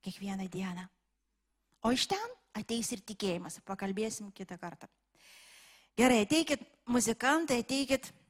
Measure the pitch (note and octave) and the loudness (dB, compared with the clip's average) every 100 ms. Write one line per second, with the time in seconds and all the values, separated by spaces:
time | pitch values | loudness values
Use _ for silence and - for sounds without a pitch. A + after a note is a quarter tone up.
0 | - - G3 G3 F#3 F3+ F#3+ F3+ F3+ _ | -12 -10 -8 -6 -6 -6 -6 -6 -12 _
1 | _ _ _ _ _ _ _ _ A3 B3+ | _ _ _ _ _ _ _ _ 0 2
2 | - G4 A#4 B4+ _ G#3+ - A#3 A3+ A#3 | 0 -2 -4 -10 _ -10 -4 -4 -2 -6
3 | - G#3 G3+ F3 F3+ - - G3 G3 G3 | -10 -4 -2 -2 -4 -14 -10 -6 -4 -2
4 | A3 A3 G3+ - F#3 F3 F3 E3+ - _ | -2 -4 -12 -14 -14 -12 -12 -14 -20 _
5 | _ _ - - - - - - _ - | _ _ -20 -20 -20 -20 -20 -20 _ 4
6 | B3 A#3+ G#3 D4+ E4 C#4+ - _ - A#3+ | 6 6 6 2 2 -2 -4 _ 0 2
7 | A3 A3+ B3 D#4 E4 B3 A3+ C4+ C4+ C4+ | 2 2 2 2 2 0 0 -2 2 0
8 | - - _ | -2 -18 _